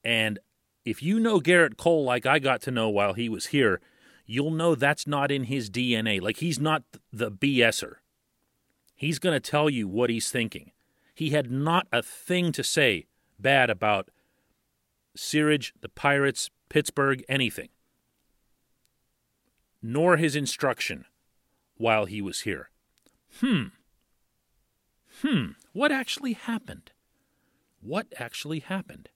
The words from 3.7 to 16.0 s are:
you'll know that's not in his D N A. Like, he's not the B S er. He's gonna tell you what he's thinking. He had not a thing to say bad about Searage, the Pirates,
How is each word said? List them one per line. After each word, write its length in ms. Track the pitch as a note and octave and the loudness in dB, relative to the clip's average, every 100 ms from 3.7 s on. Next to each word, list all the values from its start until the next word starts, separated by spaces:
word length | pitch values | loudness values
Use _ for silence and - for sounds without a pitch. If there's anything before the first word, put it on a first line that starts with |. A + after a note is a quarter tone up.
| F#2 _ _ _ _ | 2 _ _ _ _
you'll 260 | - A#2 D3 | -8 -4 -2
know 240 | D#3+ E3+ | 0 0
that's 320 | D3 C#3 D3+ - | 2 2 0 -2
not 240 | C#3+ C#3+ | -2 0
in 140 | C#3 | -2
his 240 | A#2+ C3+ G#2 | -2 -4 -4
D 260 | A2 B2+ | -2 0
N 120 | A2+ A2 | 0 0
A. 140 | G2 | 0
Like, 180 | F#2+ G#2+ | -2 -2
he's 200 | E3+ C3 | -4 0
not 260 | D#3 D#3 - - _ | 0 -2 -4 -20 _
the 180 | A2 A2+ | -6 -6
B 320 | G2 C#3 C3 | 0 0 4
S 200 | A2+ - | 4 2
er. 180 | - - _ _ _ _ _ _ _ _ _ | -8 -14 _ _ _ _ _ _ _ _ _
He's 240 | _ D3 D3+ | _ -4 0
gonna 220 | F#3 C#3+ | 0 0
tell 280 | - D3 D3+ | 0 0 2
you 180 | B2+ G2+ | 0 -4
what 220 | G#2 B2 | 0 0
he's 220 | A#2 - | 0 -2
thinking. 420 | B2+ A2+ - D2 _ _ _ _ - | -2 -4 -6 -18 _ _ _ _ -6
He 100 | D#3+ | -2
had 180 | D3+ B2 | 0 -2
not 360 | C3 D3+ F3 F3+ | -2 0 0 0
a 100 | A#2+ | -2
thing 480 | - - - F3+ F3 | -2 -16 -2 0 0
to 120 | D3 | -2
say 400 | B2 - C3+ F2+ - _ _ _ | -2 4 4 2 -6 _ _ _
bad 300 | C3 C#3 B2 | 4 4 4
about 400 | G#2 G#2+ G2+ - _ _ _ _ _ _ _ _ _ _ | 2 2 0 -2 _ _ _ _ _ _ _ _ _ _
Searage, 600 | - - D3+ D3+ D3+ A#2+ _ | -12 -2 0 2 2 -2 _
the 80 | - | -18
Pirates, 580 | - | -2